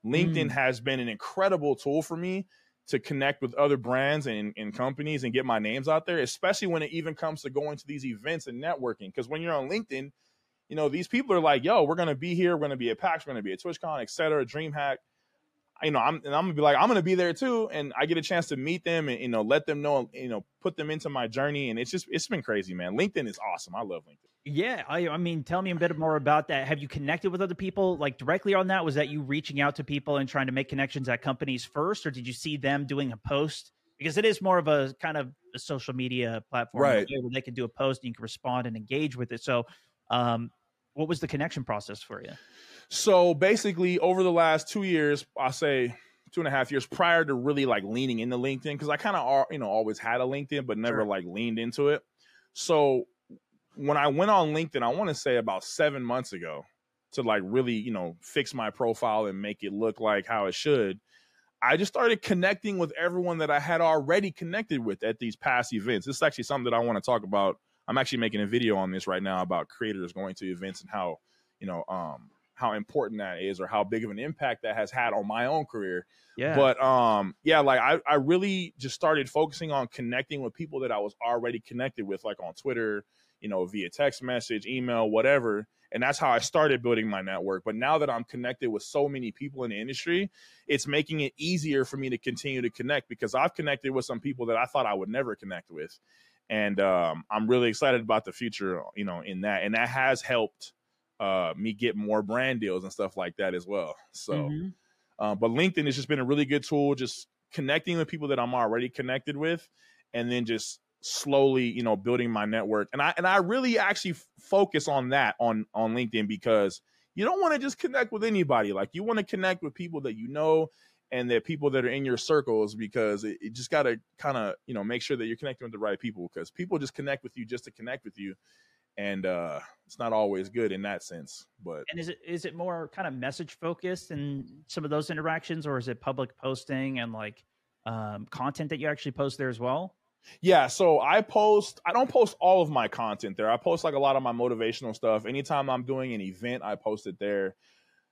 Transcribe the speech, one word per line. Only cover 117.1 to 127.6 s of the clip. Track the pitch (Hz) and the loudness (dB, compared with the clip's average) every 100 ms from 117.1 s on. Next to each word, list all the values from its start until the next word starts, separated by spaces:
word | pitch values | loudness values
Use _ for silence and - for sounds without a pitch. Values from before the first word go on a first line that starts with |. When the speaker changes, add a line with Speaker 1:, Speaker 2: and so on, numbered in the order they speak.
Speaker 1:
you | - | -2
don't | 226 370 | 0 2
wanna | 349 294 | 2 2
just | 277 - | -2 -4
connect | 302 269 233 | -2 0 0
with | 214 | 0
anybody. | 226 202 151 120 104 | 0 2 4 4 4
Like, | 95 98 | 0 -4
you | 175 | -4
wanna | 214 220 | -2 -2
connect | 202 190 185 185 | -2 0 0 0
with | 151 | -6
people | - 175 160 | -8 -8 -6
that | 135 113 | -6 -6
you | 117 | -6
know | 147 156 160 156 _ _ _ _ | 0 4 4 2 _ _ _ _
and | 127 123 | -4 2
that | 117 | 2
people | - 156 143 | 2 0 2
that | 131 | 2
are | 123 | 0
in | 135 135 | -2 0
your | 123 | -2
circles, | - 156 123 110 104 | 2 2 4 2 2
because | 110 107 123 110 101 | -2 -4 0 0 0
it, | 107 - | -4 -6
it | 107 | -8
just | 117 123 | -10 0
gotta | 156 131 110 _ _ | 2 2 0 _ _
kinda, | 147 131 104 - - | -4 -2 -4 -6 -8
you | |
know, | 117 | -6
make | 101 120 | -4 -4
sure | - 131 | -4 -4
that | 113 | -4
you're | 117 | -6
connecting | 143 123 120 | -8 -10 -14
with | |
the | 110 | -6
right | 107 98 | -4 -2
people, | 117 104 87 | -6 -8 -10
'cause | 82 82 | -10 -12
people | - 180 165 | -10 -4 -4
just | 135 | -4
connect | - 139 139 | -6 -6 -6
with | 127 127 | -8 -12
you | 113 | -10
just | 123 | -10